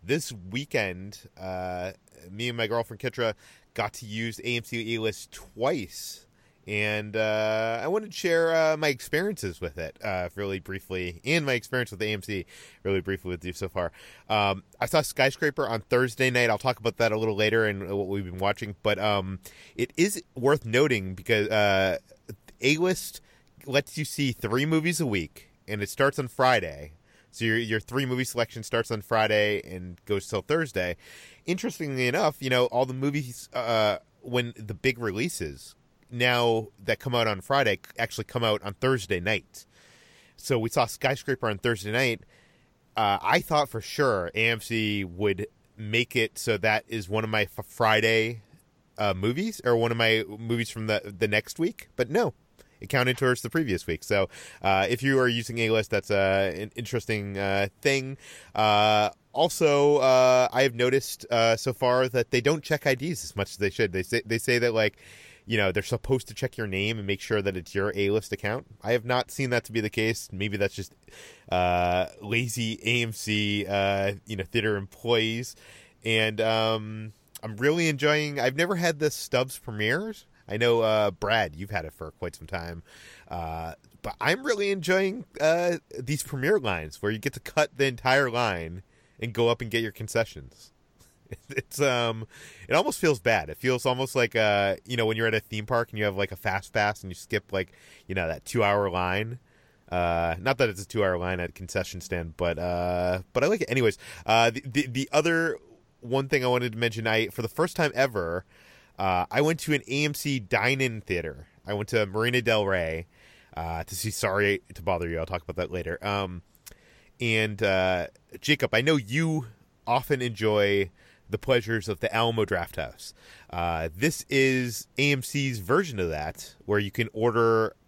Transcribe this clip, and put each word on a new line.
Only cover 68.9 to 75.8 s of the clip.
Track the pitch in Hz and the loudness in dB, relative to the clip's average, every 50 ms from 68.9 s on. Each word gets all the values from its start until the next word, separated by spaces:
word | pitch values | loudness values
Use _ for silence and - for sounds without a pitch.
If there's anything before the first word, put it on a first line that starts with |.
| 117 | 0
have | 123 110 | 0 0
not | 117 123 123 123 - - | 0 0 0 0 -2 -4
seen | - 139 127 | -4 -2 2
that | 123 117 - | 2 0 0
to | - 110 | 0 -4
be | 113 | -2
the | 107 107 | -2 0
case. | - - 110 110 113 - - - | 0 0 0 0 0 -2 -6 -12
Maybe | - 92 101 107 98 | -8 -6 -6 -4 -2
that's | 101 101 98 - | 0 -2 -2 -2
just, | - 95 - _ _ _ - - - - - - - _ - | -4 -10 -10 _ _ _ -20 -20 -20 -20 -20 -20 -20 _ -2
uh, | 90 90 90 90 90 87 87 87 87 90 92 - - - - | 0 2 4 4 4 4 2 2 2 2 0 -2 -4 -14 -8
lazy | 104 107 117 123 120 107 120 117 110 113 - - | -2 -2 -2 0 -2 -4 -4 -4 -4 -4 -4 -2
A | 110 120 123 117 | 0 0 2 0
M | 113 110 | -2 -4
C, | - - 110 107 107 104 101 104 104 98 90 | -8 -4 -2 0 0 0 0 0 -2 -2 0
uh, | 101 101 98 98 101 98 98 98 101 95 _ | 0 2 2 2 2 2 0 -2 -2 -4 _
you | - 110 | -10 -8
know, | 95 92 | -8 -8
theater | - - 117 104 110 107 | -4 -2 0 0 0 0
employees. | 101 98 101 - - - 117 117 117 113 113 110 117 127 - - - - - - - | 0 -4 -8 -14 -10 -2 0 2 2 2 2 -2 -4 -6 -8 -12 -18 -20 -20 -20 -20